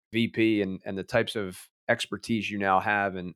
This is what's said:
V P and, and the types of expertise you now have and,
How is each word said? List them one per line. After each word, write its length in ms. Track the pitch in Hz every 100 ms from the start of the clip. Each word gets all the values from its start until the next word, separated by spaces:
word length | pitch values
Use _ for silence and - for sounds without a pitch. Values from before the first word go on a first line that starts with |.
| _
V 160 | 113 113
P 320 | - 113 107
and, 200 | 98 92
and 140 | - 98
the 40 |
types 320 | 90 120 107
of 240 | 113 95 90 - _ -
expertise 640 | 117 - 104 - 113 98
you 80 | 101
now 200 | 98 95
have 380 | 101 104 101 92
and, 180 | 90